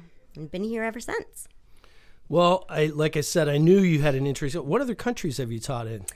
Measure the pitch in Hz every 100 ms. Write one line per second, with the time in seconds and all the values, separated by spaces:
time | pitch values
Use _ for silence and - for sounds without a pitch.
0 | 170 - - - 151 180 214 226 226 226
1 | 233 453 - - - - - - - -
2 | - - - 156 175 185 - 156 156 147
3 | 156 151 143 175 147 143 160 196 190 156
4 | 147 135 139 135 - 170 139 202 269 208
5 | 240 247 190 131 123 117 - 127 113 110
6 | 95